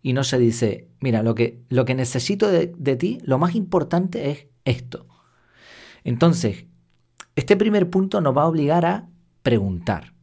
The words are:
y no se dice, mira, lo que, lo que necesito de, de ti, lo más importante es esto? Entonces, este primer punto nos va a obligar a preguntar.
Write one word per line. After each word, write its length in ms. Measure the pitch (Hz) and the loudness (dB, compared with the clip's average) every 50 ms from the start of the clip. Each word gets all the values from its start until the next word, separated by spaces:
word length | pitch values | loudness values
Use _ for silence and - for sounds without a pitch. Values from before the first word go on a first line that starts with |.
y 100 | - 127 | -2 -2
no 100 | 127 131 | 0 0
se 160 | 131 - - 127 | 0 0 2 4
dice, 480 | 120 117 113 - 120 107 98 - - - _ _ | 4 4 2 2 0 -2 -2 -4 -10 -20 _ _
mira, 240 | - 131 113 110 110 | -2 0 0 2 2
lo 100 | 113 117 | 0 0
que, 300 | 117 117 117 - - - _ | 0 0 -2 -2 -10 -10 _
lo 160 | 131 127 123 | 0 0 0
que 120 | 127 127 | 0 0
necesito 520 | 131 127 127 - 127 - - 202 196 214 208 | -2 -2 -2 -2 -4 -2 -2 0 0 2 2
de, 240 | 185 165 - 170 - - | 2 2 0 -2 -6 -4
de 160 | 143 139 135 | -2 -2 -2
ti, 240 | 120 170 202 240 247 - | 0 -2 -4 -4 -6 -2
lo 140 | - 131 131 | -2 0 0
más 180 | 165 175 170 | 0 0 0
importante 760 | 226 190 175 - 180 170 170 - 175 190 180 175 - 143 139 | -4 -4 0 0 0 0 0 -2 -2 -2 -2 -4 -4 -4 -4
es 160 | 147 - - _ _ _ _ | -6 -8 -14 _ _ _ _
esto? 440 | 135 123 - - - - - - - _ _ _ _ _ _ _ _ _ _ - - - - - - - _ _ | -4 -4 -4 -6 -16 -16 -18 -20 -20 _ _ _ _ _ _ _ _ _ _ -20 -20 -20 -20 -20 -20 -20 _ _
Entonces, 600 | - 120 120 165 170 - - - 107 90 - - - _ _ _ _ _ _ _ _ _ - - _ _ | -6 0 4 4 4 4 2 0 -2 -4 -4 -12 -20 _ _ _ _ _ _ _ _ _ -20 -20 _ _
este 220 | - - - 208 | -6 2 2 2
primer 340 | 196 208 220 208 202 185 175 | 2 4 2 2 2 0 2
punto 300 | 180 190 190 190 - 208 | 0 0 0 0 -2 0
nos 160 | 165 139 127 | 0 2 2
va 60 | 143 | 2
a 60 | 151 165 | 0 2
obligar 380 | 165 160 143 143 160 175 170 | 0 0 0 2 2 2 2
a 220 | 170 190 214 - - _ _ _ _ _ _ | 0 -2 -4 -10 -16 _ _ _ _ _ _
preguntar. 720 | _ - 123 107 98 98 92 85 85 - 98 80 - - _ _ | _ 0 0 2 0 -2 -4 -4 -4 -4 -4 -4 -6 -16 _ _